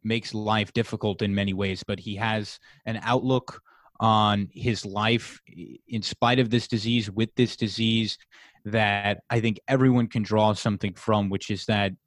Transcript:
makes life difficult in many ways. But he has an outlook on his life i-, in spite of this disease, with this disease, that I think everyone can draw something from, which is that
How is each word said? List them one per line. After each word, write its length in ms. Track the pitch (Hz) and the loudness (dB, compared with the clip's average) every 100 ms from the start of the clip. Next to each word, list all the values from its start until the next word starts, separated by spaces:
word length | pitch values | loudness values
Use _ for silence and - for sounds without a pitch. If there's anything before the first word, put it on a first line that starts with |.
makes 300 | 110 113 - | -2 -2 -2
life 380 | 110 107 110 101 | -4 0 0 0
difficult 480 | 120 110 107 107 95 | -2 -2 -2 -4 -2
in 120 | 104 | 0
many 200 | 98 98 | 0 0
ways. 280 | 95 98 95 - | 0 -2 -4 -6
But 120 | 95 | -8
he 180 | 110 98 | -8 -4
has 420 | 113 110 101 - - _ | -2 -2 -6 -14 -20 _
an 160 | - 110 | -8 -6
outlook 600 | 110 127 127 131 - - _ _ _ _ | 0 0 2 0 -2 -18 _ _ _ _
on 480 | 110 110 107 101 98 | 4 4 4 2 -2
his 320 | - 123 104 | -4 -4 -4
life 560 | 101 98 110 117 - - - | -6 -2 0 0 -2 -20 -20
i-, 300 | 87 - - _ | -18 -18 -18 _
in 140 | 113 | -8
spite 380 | - - 120 127 | -6 0 2 4
of 100 | 117 | 2
this 180 | 120 - | 0 0
disease, 420 | 113 110 120 98 | -4 0 0 0
with 240 | 95 113 - | -2 -2 2
this 200 | 120 - | 0 0
disease, 600 | 110 98 113 113 107 - _ - - _ | -6 0 0 2 0 -6 _ -20 -20 _
that 560 | 104 110 104 101 101 101 _ | -2 0 2 2 0 -2 _
I 100 | 117 | 0
think 200 | 113 101 - | 0 -2 0
everyone 400 | 135 131 123 117 | 4 6 4 2
can 140 | 117 | -2
draw 300 | 101 107 107 | 0 4 4
something 420 | 101 113 101 104 | 2 -2 -2 -4
from, 340 | 92 - 107 101 | -4 0 2 2
which 220 | 98 - | -4 -4
is 160 | 101 - | -6 -2
that 260 | 104 98 90 | 0 0 -4